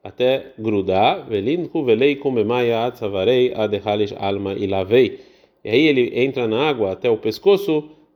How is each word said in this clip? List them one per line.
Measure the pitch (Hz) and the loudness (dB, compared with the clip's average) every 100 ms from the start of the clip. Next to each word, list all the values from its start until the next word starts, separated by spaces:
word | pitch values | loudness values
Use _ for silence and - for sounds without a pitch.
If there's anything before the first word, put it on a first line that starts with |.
até | 101 - 123 131 - - | -18 -2 0 0 -4 -8
grudar, | 110 104 92 92 113 185 123 | -2 -2 0 2 2 0 -4
Velinku | 107 101 170 160 165 | -4 -2 -2 -4 -4
Velei | 131 110 139 143 | 0 4 4 2
Kumemaya | 143 123 104 123 120 113 120 | -2 -2 0 0 0 0 -2
Atzavarei | - 107 98 95 127 123 | -4 -6 0 2 4 2
Adehalish | 110 107 101 107 104 104 - | 0 -2 -2 -2 -2 -2 -2
Alma | 98 101 98 | -4 -4 -4
Ilavei. | 98 98 95 95 120 117 - - _ _ _ | -4 -2 -2 2 4 4 -2 -20 _ _ _
E | 104 | -2
aí | 117 156 | 2 4
ele | 135 120 - | 4 0 0
entra | 135 131 117 | -2 -2 -2
na | 110 151 | 0 0
água | 131 101 | 0 -2
até | 92 123 | -2 -2
o | 110 | 0
pescoço | 110 107 196 196 202 156 151 - _ | -2 -2 2 2 2 -4 -4 -20 _